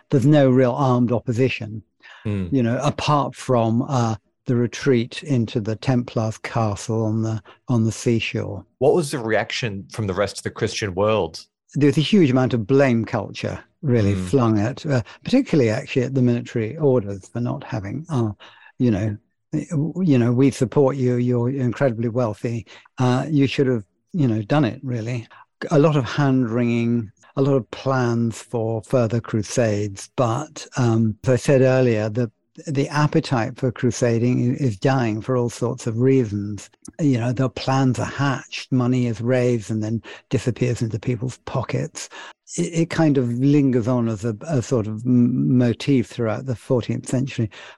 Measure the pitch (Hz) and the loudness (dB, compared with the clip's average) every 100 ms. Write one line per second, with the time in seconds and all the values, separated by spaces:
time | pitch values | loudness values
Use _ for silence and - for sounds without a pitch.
0 | _ 143 135 151 135 127 123 135 131 123 | _ 2 6 6 6 6 4 2 2 2
1 | 120 117 - 113 131 - 107 110 - _ | 2 0 -2 0 0 -2 -10 -12 -16 _
2 | - - 107 101 87 135 117 131 147 - | -20 -10 -6 -4 -2 0 0 0 -2 -2
3 | - 147 131 - - 120 113 117 139 131 | 0 0 0 -6 0 2 2 0 0 0
4 | 113 113 _ _ - 120 117 - 143 120 | 0 -2 _ _ -2 0 -2 -2 0 0
5 | 120 - 151 127 110 120 104 110 - 123 | -2 -8 -2 0 0 -2 -4 -4 0 0
6 | 117 120 110 - - 120 110 98 - 110 | 0 -4 -4 -6 -6 -2 -2 -4 -4 -2
7 | 110 113 110 110 - - - 120 110 - | -2 -2 -2 -6 -10 -14 -2 0 0 0
8 | 127 113 - 110 101 101 - _ 135 180 | 0 0 -2 -6 -6 -10 -14 _ 2 2
9 | 143 139 110 104 117 - 117 98 - - | 0 -4 -2 -2 -2 -4 -6 -6 -10 -6
10 | 101 90 98 - 107 - 107 - 101 87 | -4 0 -2 -4 -10 -4 -4 -2 -4 0
11 | 107 110 82 - - _ _ 139 143 156 | 2 2 -2 -8 -20 _ _ 2 2 4
12 | 139 208 139 131 127 120 101 135 135 117 | 4 4 6 4 2 0 2 4 4 2
13 | 101 110 - - 104 92 - _ 143 120 | 0 -4 -6 -8 -8 -8 -14 _ 0 2
14 | 101 98 92 135 117 107 110 - 156 127 | 2 0 0 2 4 2 0 -4 -2 -2
15 | - - - 262 - 156 113 110 - 135 | -2 -10 0 0 2 2 2 0 -2 -2
16 | 127 135 123 120 - 117 110 156 147 127 | 0 2 2 2 -2 -4 -4 0 2 2
17 | 101 98 - 117 123 - - 110 98 - | 0 -8 -10 -6 -4 -6 -8 -8 -8 -10
18 | 165 127 110 - - - - - 123 95 | -4 -2 -2 -6 -18 -20 -20 -2 0 2
19 | 107 104 _ _ _ 156 - 156 151 170 | -2 -6 _ _ _ -8 -4 -4 -4 -2
20 | 180 127 117 123 139 - 113 147 131 139 | 2 4 4 4 2 2 0 2 2 2
21 | 123 123 123 120 120 139 123 - 139 113 | 0 0 0 0 -2 -2 -2 0 -2 0
22 | 117 120 117 107 123 117 - - _ - | -4 -2 -4 -4 -6 -6 -10 -20 _ 0
23 | 127 127 143 147 135 - 135 117 - _ | 2 2 0 2 2 2 0 0 -4 _
24 | _ 180 131 110 104 147 120 131 135 120 | _ 0 0 0 0 2 0 -2 -6 -6
25 | 113 127 - - - _ - 151 160 143 | -4 -8 -10 -20 -20 _ 0 4 4 2
26 | 113 - 139 131 113 120 120 117 117 120 | 0 0 2 2 0 0 0 0 0 0
27 | 104 - _ - 139 139 - - 131 131 | -2 -12 _ -2 2 0 -2 -6 -2 0
28 | 120 117 117 - - 117 113 113 - 127 | 2 0 -2 -4 -8 -4 -2 -4 0 2
29 | 110 117 - 113 - 131 113 104 104 95 | 2 0 -2 -4 -2 0 0 0 -4 -8
30 | - - 120 113 - - - 131 120 113 | -8 -2 0 -2 -6 -14 -8 0 2 2
31 | 110 - 131 123 - 135 131 131 123 107 | 0 0 0 2 4 4 6 4 2 2
32 | 107 113 117 - _ - 170 135 - 147 | -2 -2 -4 -6 _ -16 -6 -4 -2 0
33 | 151 165 - 123 110 - 127 - 123 - | 2 0 0 -2 -2 -4 -4 0 -2 0
34 | 120 117 123 127 120 - 131 98 139 131 | 0 2 2 2 0 0 -2 0 0 2
35 | 113 107 104 127 120 - 120 131 120 110 | 0 -2 -2 -2 -2 -4 -6 -4 -6 0
36 | 131 135 107 101 104 101 - _ - - | 4 4 2 -4 -6 -8 -14 _ -20 -2
37 | 147 123 123 127 127 - - 135 131 113 | 0 2 0 0 -2 -2 0 2 2 0
38 | - - 143 123 - - - 127 120 127 | -4 -2 -2 -2 -8 -14 -4 0 0 0
39 | 120 110 117 127 123 120 104 110 107 113 | 0 -2 0 2 2 0 -2 -4 -4 -6
40 | - - _ - 127 - 123 113 117 113 | -8 -18 _ -2 -2 -2 -2 -2 -4 -4
41 | - 117 127 - - 131 - 131 151 - | -4 -4 -6 -10 -8 -6 -4 -4 -6 -10
42 | - - - - - - 170 165 165 - | -16 -16 -20 -20 -12 -6 -4 -2 0 2
43 | 156 139 120 120 139 147 139 120 107 123 | 2 2 0 2 4 4 4 2 2 0
44 | 117 104 117 104 165 135 - 123 107 110 | 0 -2 -4 -6 -2 -2 0 -2 -2 -4
45 | 123 123 120 127 143 123 120 110 - 131 | 2 4 4 2 2 4 2 0 0 0
46 | - - 113 107 131 110 - 123 - 120 | 0 -4 -2 -2 -6 -8 -2 0 0 -6
47 | - 127 135 - 110 - - | -4 -2 -2 -4 -4 -6 -20